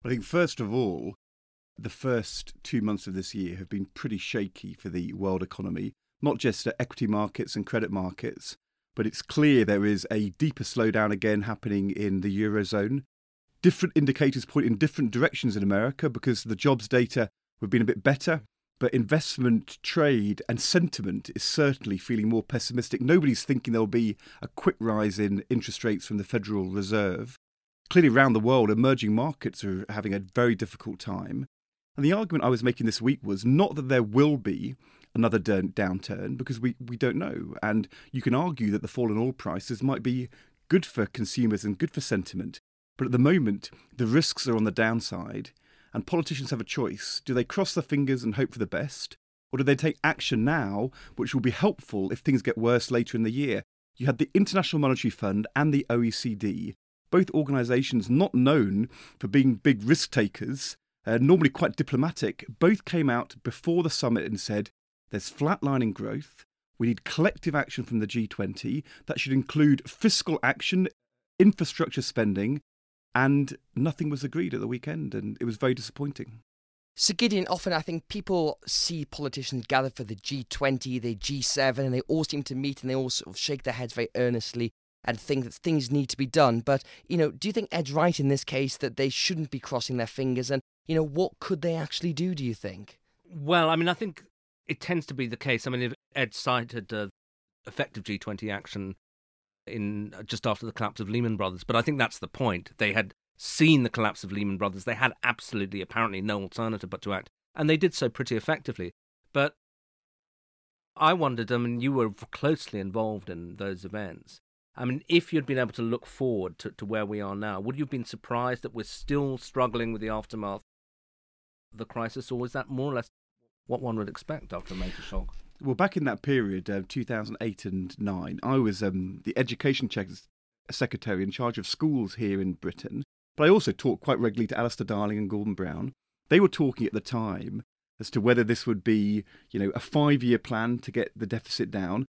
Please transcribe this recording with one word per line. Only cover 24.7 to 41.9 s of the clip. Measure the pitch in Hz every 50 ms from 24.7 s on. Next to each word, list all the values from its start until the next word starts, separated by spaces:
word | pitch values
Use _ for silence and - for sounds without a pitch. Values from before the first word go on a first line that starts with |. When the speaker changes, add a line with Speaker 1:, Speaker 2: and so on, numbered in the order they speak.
| - _
Speaker 1:
rise | 110 113 107 107 107 104 92 104
in | 104 101 101 98 - _
interest | 123 117 - - - - -
rates | 113 104 92 -
from | - 107
the | 101 98
Federal | - - 113 95 104 107 101 92
Reserve. | 92 92 101 98 95 107 107 101 95 90 - 110 120 - _ _ _ _ _ _ _ _ _ _ _
Clearly | - 180 170 139
around | 113 135 135 131 113
the | 110
world, | 104 120 131 127 113 104
emerging | 107 110 127 131 135 113 113 104 107
markets | 110 127 160 147 _ - 113 - - -
are | 101 92 92 104 -
having | 104 107 101 107 98
a | 101
very | 95 92 _ 123 123 120 117
difficult | 92 113 - - - - 110 -
time. | - - - 92 95 95 - 104 123 135 - _ _ _ _ _ _ _ _ _
And | - 139
the | 151 190
argument | 214 220 175 170 147 -
I | 123
was | 127 110 117
making | 123 120 - 117
this | 110 - -
week | 110 127 143 139
was | - 107 98 95 104
not | 123 131 156 202 - -
that | 151 135 127
there | 135 127
will | 117 104 107 127 143 151 147
be | 131 98 107 82 - - 123 131 _ _ _ _ _ - _ _
another | - 117 113 113
down-, | 107 85 113 104 95 92 - -
downturn, | - 101 92 92 92 - - 101 - 95 104 131
because | 123 131 - 127 113
we, | 120 127 117 _ 127
we | 120 123
don't | 113 139 123 -
know. | 143 180 - - - 78 78 - -
And | - 107 107 110 104 - - - - -
you | - 131 -
can | 143 123
argue | 135 170 180 151 120 113 104
that | 101 104
the | -
fall | - - 127 120 113
in | 104 110
oil | 117 131 131
prices | - - 92 80 95 - - 123 101 131
might | 135 135 -
be | 113 127 123 127 123 - - - _ _ _ _ _ _
good | 175 190 -
for | - - - 104
consumers | - - - 107 - - 131 120 110 104 98 104
and | 104 101
good | - 170 160